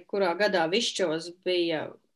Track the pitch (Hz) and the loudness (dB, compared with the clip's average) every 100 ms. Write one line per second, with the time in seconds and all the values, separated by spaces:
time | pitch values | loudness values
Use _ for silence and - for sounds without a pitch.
0 | - 202 190 170 208 190 160 202 233 - | -2 0 0 2 2 2 2 2 0 0
1 | 180 160 165 - 185 180 170 156 - - | 0 -2 -6 -8 -2 0 0 -2 -6 -12
2 | _ | _